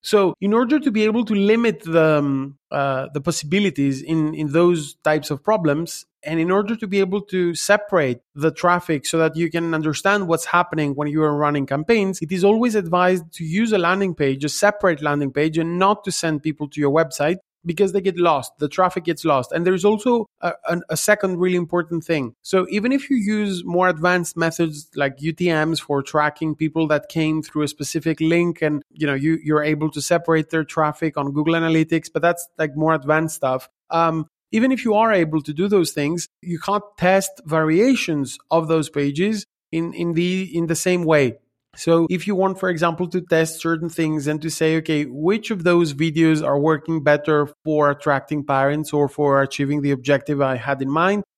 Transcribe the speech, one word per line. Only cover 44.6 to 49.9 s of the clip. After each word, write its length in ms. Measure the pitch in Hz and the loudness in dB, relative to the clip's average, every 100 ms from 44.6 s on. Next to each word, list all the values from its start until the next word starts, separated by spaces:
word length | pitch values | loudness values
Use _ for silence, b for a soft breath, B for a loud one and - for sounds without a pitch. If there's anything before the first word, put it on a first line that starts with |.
| 160 160 | 0 0
"Okay, 300 | 160 151 147 | 0 -2 -2
which 440 | 131 160 214 - | -2 0 0 -2
of 140 | 214 | -2
those 280 | 170 175 165 | 2 4 2
videos 480 | 139 165 156 160 156 | 0 -2 2 4 4
are 160 | 135 143 | 2 0
working 460 | 151 151 151 160 | 2 0 -2 -2
better 460 | 151 147 147 151 147 - | 2 2 2 0 0 -6
for 260 | - 151 147 | -2 2 2
attracting 540 | 143 - 139 - 151 | 2 0 -2 -2 -6
parents 480 | 143 135 139 147 151 | -2 0 2 0 -2
or 160 | 151 143 | 0 0
for 340 | - 147 139 | 0 2 2
achieving 400 | 135 - 139 147 | 0 -2 -2 0
the 80 | 143 | 0